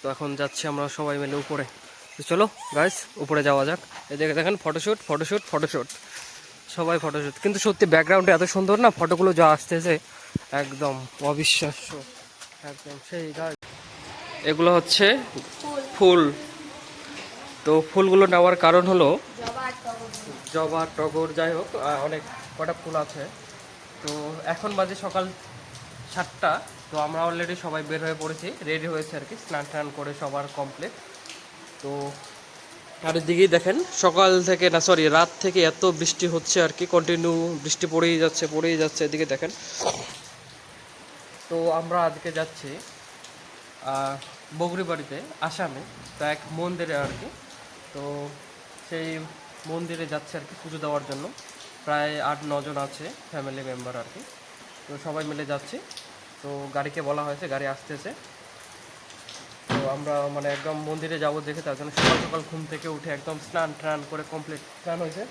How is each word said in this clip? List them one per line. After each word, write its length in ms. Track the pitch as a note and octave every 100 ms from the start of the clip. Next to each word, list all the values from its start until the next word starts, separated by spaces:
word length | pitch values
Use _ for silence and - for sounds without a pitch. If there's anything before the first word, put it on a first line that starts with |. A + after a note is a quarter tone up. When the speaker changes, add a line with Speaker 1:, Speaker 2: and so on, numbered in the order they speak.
Speaker 1:
তো 60 | C3+
এখন 260 | C3+ D3 C#3
যাচ্ছি 320 | C#3+ - D#3
আমরা 220 | C#3+ C#3+
সবাই 280 | - D3 C#3+
মিলে 180 | C#3+ C#3+
উপরে। 280 | C#3 D3 C3 - - - - -
তো 60 |
চলো 240 | D3 F3 G#3+ - - C#3+
গাইস, 180 | F3 - - -
উপরে 260 | C#3+ D3+
যাওয়া 220 | C#3+ C#3 C#3
যাক। 140 | F3 - - -
এদিকে 240 | C#3+ D#3
দেখেন 220 | D3+ E3 G3+
ফটোশুট, 420 | D#3+ D#3 G3+ G#3+ -
ফটোশুট, 340 | D3 D#3 G#3 -
ফটোশুট, 360 | D3+ D#3 D3+ B2 - - - - - - - - -
সবাই 240 | E3 E3+
ফটোশুট। 340 | D#3+ D3 C#3+ C3+
কিন্তু 180 | G#3 G3+
সত্যি 260 | A3 G3 F3
ব্যাকগ্রাউন্ডে 460 | D#3+ D#3 F#3+ F#3
এত 120 | E3+
সুন্দর 360 | F3+ F#3+ F#3+ G#3
না 100 | A#3+
ফটোগুলো 440 | - E3 E3+ F#3+
যা 140 | E3+ E3
আসতেছে, 520 | D3+ - E3+ E3+ D#3 - - - - -
একদম 540 | C#3 C#3 C3+ C#3+ C3 B2+ -
অবিশ্বাস্য, 800 | C#3+ D3 D#3 - D3 C#3+ - D3+ C3 - - - - -
একদম 340 | D3 C#3 D3 C#3+ -
সেই 240 | F3 D#3+ D3
গাইস। 180 | D#3+ D3+ - - - - - - - -
এগুলো 320 | C#3+ D#3 E3+ F3
হচ্ছে 420 | E3+ G3+ G3+ C4 B3 - - -
Speaker 2:
ফুল। 200 | D4 C#4+ - -
Speaker 1:
ফুল। 340 | F#3+ F3 D3+ C#3+ - - - - - - - - - - - - D3
তো 180 | D#3 D#3
ফুলগুলো 320 | G3 F#3+ F#3+ F#3+
নেওয়ার 300 | F3+ F3 F3+
কারণ 320 | E3 F3 F3+
হলো 320 | F#3 C#3+ F3+ - -
Speaker 2:
জবা, 340 | - B3 B3+
টগর। 600 | B3 A#3+ A3+ A3+ - - C3 -
Speaker 1:
জবা, 340 | D#3+ D#3 D#3+ D#3+ -
টগর, 300 | D3+ D3+ D#3+ D#3
যাই 180 | E3
হোক, 220 | E3 G3+ -
আহ, 300 | C#3 D3 D3
অনেক 160 | D#3 D3 - - -
কটা 160 | D#3+
ফুল 220 | E3 E3 D#3+
আছে। 320 | D3 D#3 D3+ - - - - - - - D3+
তো 280 | D3+ D3+ D#3+ -
এখন 300 | E3+ G#3+ G3
বাজে 200 | F#3 G3
সকাল 340 | G3 F#3+ F#3 F#3 - - - - - - - F3+
সাতটা, 460 | F3 - F3 D#3+ - - -
তো 80 | D3+
আমরা 280 | D3+ D#3+ E3+
already 280 | E3+ E3+ F3+
সবাই 220 | F3 D#3
বের 200 | D3+ D#3+
হয়ে 120 | D#3+ D#3
পড়েছি, 320 | D#3 D#3 F3 C4 D3+
রেডি 220 | D#3+ D#3+
হয়েছে 280 | D#3+ D3+ D#3
আর 60 | C3+
কি, 60 | A3+ -
স্নান 180 | D3+ C#3+
টান 200 | D#3 D3 C#3+
করে 180 | C#3+ C#3+
সবার 240 | D3 C#3 C#3+ -
কমপ্লিট। 360 | C#3 C3+ F3+ - - - - - - - - -
তো 300 | C#3 C#3+ C#3+ C#3+ - - - - - - - -
আর 140 | E3 E3
এদিকেই 300 | D#3 F3 F#3+
দেখেন 360 | E3+ F3 A#3+ F#4
সকাল 500 | - F#3 E3 F#3+ F#3
থেকে, 260 | F3 F3+ F3+
না 100 | E3
সরি, 300 | D#3+ F3 D3+
রাত 200 | D#3 E3+ -
থেকে 220 | G3 F#3
এত 220 | E3 D#3+ F#3
বৃষ্টি 420 | D#3+ E3 - F3+
হচ্ছে 340 | E3 - F#3
আর 80 | E3 -
কি, 80 | F3+
কন্টিনিউ 760 | F3 D#3+ E3+ E3+ E3 E3+ D#3+
বৃষ্টি 240 | D3 - E3+
পড়েই 280 | D#3+ E3+ E3
যাচ্ছে, 280 | D#3+ D#3 D#3+
পড়েই 260 | D3+ E3 D#3+
যাচ্ছে। 280 | D#3 - D3+
এদিকে 200 | D3+ D#3
দেখেন। 260 | C3+ D#3+ - - - - - - - - - - - - - - - - - - - -
তো 220 | E3+ E3
আমরা 320 | D#3+ E3 F3
আজকে 280 | E3+ D#3 F3
যাচ্ছি, 460 | D#3+ D#3+ - C#3+ D#3 - - - - - - - - - -
আহ, 360 | B2+ C3+ C3+ C#3 - - - D#3
বগরিবাড়িতে, 640 | F3 F3+ F3 D#3+ C#3+ C#3 C4 -
আসামে, 400 | D#3+ D#3 F3 C3 - - - -
তো 60 | D3
এক 120 | D3+ -
মন্দিরে 440 | D#3+ F3 F3+ E3 D3
আর 140 | C#3 A#2
কি। 60 | B3+ - - - - - -
তো 360 | C#3+ C#3+ C#3+ C#3+ C#3+ - - - - -
সেই 300 | E3 D#3+ D#3+ D#3 C#3+ - - D#3+
মন্দিরে 400 | E3 E3+ E3 D#3+
যাচ্ছে 320 | D3+ - E3
আর 60 | C#3
কি 60 | -
পুজো 140 | E3+ D#3
দেওয়ার 240 | D3+ D3 C#3+
জন্য। 200 | C3+ E3 C#4 - - - -
প্রায় 380 | - D3 D3+ D3+
আট 160 | C3+ D3 D3+
নজন 320 | C#3+ C#3+ C#3+
আছে 320 | C#3 - D#3 C#4 -
ফ্যামিলি 320 | D#3 C3+ C3+
মেম্বার 340 | C3 B2+ B2 B2
আর 80 | A#2
কি। 60 | F3+ C4 - - - - - -
তো 100 | D3
সবাই 200 | D#3+ D3+
মিলে 220 | D3+ D3 D3
যাচ্ছি। 340 | C#3+ - C4+ - - - - - -
তো 240 | C#3+ C#3+ C#3
গাড়িকে 280 | C#3 C#3+ D3
বলা 220 | C#3+ D3
হয়েছে, 240 | D3 C#3+ E3+
গাড়ি 200 | C3+ C#3
আসতেছে। 460 | C3+ - D3 D#3+ C#4 - - - - - - - - - - - - - - -
তো 220 | B2 C3+
আমরা 380 | C#3 D3 D3 C#3+
মানে 220 | C#3+ C#3+
একদম 240 | C#3+ D3+
মন্দিরে 460 | D3+ D3+ D#3 D#3 D#3+
যাবো 220 | D3+ D3+
দেখে, 200 | D3 D3+
তার 140 | D#3 C3+
জন্য 120 | D3
সকাল 180 | - -
সকাল 340 | E3 E3 D#3+ D#3
ঘুম 140 | D#3+ D#3
থেকে 180 | D#3 E3
উঠে 220 | D3+ D#3
একদম 280 | C#3+ C#3 D#3 -
স্নান 240 | F3 D#3+ D3
টান 220 | D#3 D3+ C#3+
করে 140 | D#3 D3+
কমপ্লিট। 280 | D#3+ D3+ D3+ - -
স্নান 180 | F3 E3+
হয়েছে? 260 | E3 D#3 B3